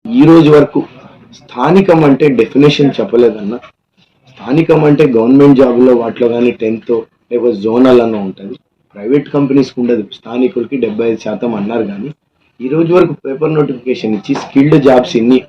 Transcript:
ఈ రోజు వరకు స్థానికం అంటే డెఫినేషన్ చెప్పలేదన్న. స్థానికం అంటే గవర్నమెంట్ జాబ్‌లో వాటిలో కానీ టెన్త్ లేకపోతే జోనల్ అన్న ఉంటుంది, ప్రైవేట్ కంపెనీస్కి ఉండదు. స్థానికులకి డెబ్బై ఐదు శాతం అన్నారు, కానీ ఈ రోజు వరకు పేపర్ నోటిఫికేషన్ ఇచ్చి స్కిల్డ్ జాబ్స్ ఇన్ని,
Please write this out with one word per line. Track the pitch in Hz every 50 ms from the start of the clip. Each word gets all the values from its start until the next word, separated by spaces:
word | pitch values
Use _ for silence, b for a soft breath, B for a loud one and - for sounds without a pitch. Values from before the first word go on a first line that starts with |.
| - 113
ఈ | 120 127 147
రోజు | 160 165 165 147 151
వరకు | 151 147 135 - - 143 - - - - - - - - - _ -
స్థానికం | - _ - - 120 131 156 180 196 190 - 165 160 151
అంటే | 143 135 - 156 147
డెఫినేషన్ | 127 113 113 - - 139 143 147 - - 143 135 - -
చెప్పలేదన్న. | 110 98 113 120 120 113 104 107 101 101 120 123 - - _ _ _ _ _ _ _ _ _ _ _ 131
స్థానికం | _ - 98 113 135 160 160 165 160 151 151
అంటే | 147 147 135 156
గవర్నమెంట్ | 139 117 113 110 123 135 139 143 143 135 123
జాబ్‌లో | 135 123 117 120 127 127 123
వాటిలో | 117 117 113 101 - 123 117
కానీ | 117 120 123 120
టెన్త్ | 113 - 113 110 113 110 - - 117 113 - _ _ _ _ -
లేకపోతే | 120 120 113 120 110 98
జోనల్ | 101 113 113 123 131 127 123 120
అన్న | 117 113 110
ఉంటుంది, | 104 98 95 92 - 98 98 - - _ _ _ _ _ _ _
ప్రైవేట్ | 101 101 117 139 147 143 -
కంపెనీస్కి | - 143 143 127 135 143 127 - - 127
ఉండదు. | 123 120 120 110 101 98 -
స్థానికులకి | - _ 113 117 127 127 123 - 123 117 - 139
డెబ్బై | 127 117 107 104 110 117 117
ఐదు | 113 107
శాతం | - 110 107 101 123 120 113
అన్నారు, | 104 101 107 117 117 107
కానీ | 98 101 98 117 147 151 _ _ _ _ _ _ _ _ -
ఈ | 117 135
రోజు | 151 165 170 160 175
వరకు | 180 170 151
పేపర్ | 147 - - 135 135 139 156 156 156
నోటిఫికేషన్ | 156 143 131 131 117 - 127 123 - - 110 107
ఇచ్చి | 98 - - 139
స్కిల్డ్ | - - - - 139 139 151 160 147
జాబ్స్ | 127 135 127 123 123 - -
ఇన్ని, | 117 113 120 131 127 -